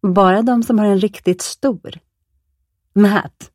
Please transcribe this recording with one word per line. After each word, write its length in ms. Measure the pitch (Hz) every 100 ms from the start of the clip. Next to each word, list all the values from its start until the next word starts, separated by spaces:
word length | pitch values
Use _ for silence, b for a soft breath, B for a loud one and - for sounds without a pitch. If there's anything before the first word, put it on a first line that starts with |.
"Bara 400 | 202 180 185 196
de 200 | 233 240
som 160 | 226 226
har 80 | 208
en 140 | 196
riktigt 420 | 202 - - 180
stor." 560 | - - 277 190 - - _ _ _ _ _ _ _ _ _
"Matt." 580 | 196 208 202 - _ -